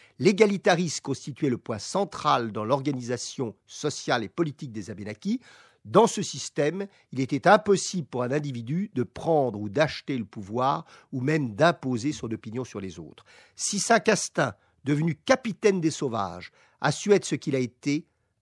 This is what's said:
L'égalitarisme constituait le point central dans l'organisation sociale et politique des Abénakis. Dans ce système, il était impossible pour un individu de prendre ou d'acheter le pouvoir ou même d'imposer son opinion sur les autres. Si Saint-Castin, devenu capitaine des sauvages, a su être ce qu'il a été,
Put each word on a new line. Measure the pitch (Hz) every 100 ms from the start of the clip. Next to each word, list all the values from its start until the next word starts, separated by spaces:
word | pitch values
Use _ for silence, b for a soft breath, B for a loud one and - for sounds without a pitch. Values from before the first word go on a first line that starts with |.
| b -
L'égalitarisme | 147 196 214 196 - 175 175 -
constituait | - 131 - 131 143
le | 117
point | - 107
central | - 185 202 - 151 135 117
dans | 104
l'organisation | 107 139 135 131 120 123 - - 117 - _
sociale | - 151 - - 127
et | 190
politique | - 165 - 143
des | 107 92
Abénakis. | 98 101 107 196 240 b b b b 104
Dans | 160 226
ce | -
système, | 180 139 - - 147 185 202 b b
il | 127
était | 131 139 170
impossible | 208 214 190 - 185 135
pour | 127
un | 123
individu | 147 147 120 117 165 202
de | 127
prendre | 117 - 165 156 131 104
ou | 104
d'acheter | 113 151 - - 135
le | 104
pouvoir | - 98 117 127 156 b b b
ou | 127
même | 131 160 127
d'imposer | 101 160 165 131 123 135
son | 147 117
opinion | 110 113 117
sur | 123 104
les | 95 85
autres. | 78 - b b b -
Si | - 202
Saint-Castin, | - 226 - 202 - - 135 - _ _
devenu | 131 147 165
capitaine | 151 - 254 233 170 214 190
des | 160
sauvages, | - 139 110 95 87 87 b b b
a | 139
su | - 202
être | 196
ce | -
qu'il | 147 - 135
a |
été, | 123 - 147 147 - _ _ _